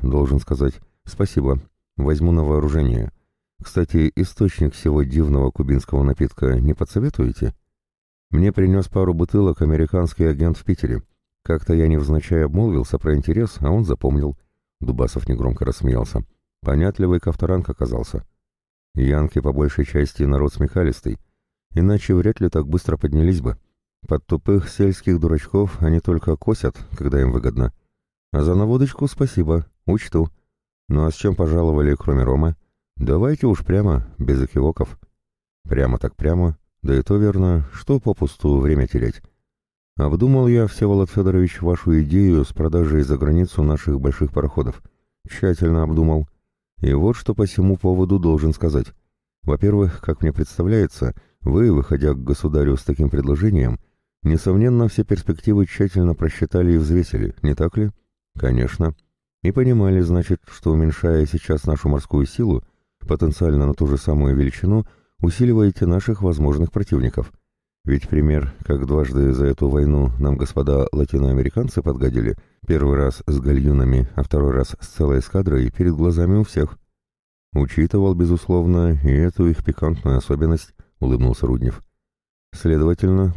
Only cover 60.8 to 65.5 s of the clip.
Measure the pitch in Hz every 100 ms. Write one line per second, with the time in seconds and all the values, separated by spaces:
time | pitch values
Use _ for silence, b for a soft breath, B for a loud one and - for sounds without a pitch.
60.8 | 80 76 85 80 73 - - 76 - 73
61.8 | 76 71 - 73 67 - 113 - - _
62.8 | _ _ - 78 82 - 85 71 71 71
63.8 | 76 69 - 73 71 67 67 - 101 107
64.8 | 110 b b - 87 85 123